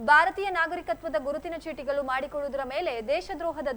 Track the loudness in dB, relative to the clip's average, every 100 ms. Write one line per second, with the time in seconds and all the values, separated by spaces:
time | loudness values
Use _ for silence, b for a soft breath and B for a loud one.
0 | 6 8 8 2 -2 0 0 -2 -4 -6
1 | -2 -2 -2 -4 -6 -8 -8 -8 -2 -2
2 | 0 -2 -2 -4 -4 -4 -4 -2 -2 -2
3 | 0 -2 -2 -4 -4 -2 -4